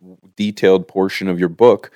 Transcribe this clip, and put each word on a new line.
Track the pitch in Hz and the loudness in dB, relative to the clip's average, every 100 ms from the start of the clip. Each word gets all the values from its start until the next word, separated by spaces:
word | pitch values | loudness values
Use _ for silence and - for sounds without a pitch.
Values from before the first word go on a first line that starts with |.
| 92 92 _ - | _ _ _ -8
detailed | 104 104 98 95 87 | -8 -2 2 2 0
portion | 95 95 - 95 | -4 -4 -4 -6
of | 87 | -4
your | 90 | -4
book | 82 120 101 - | 2 2 2 -2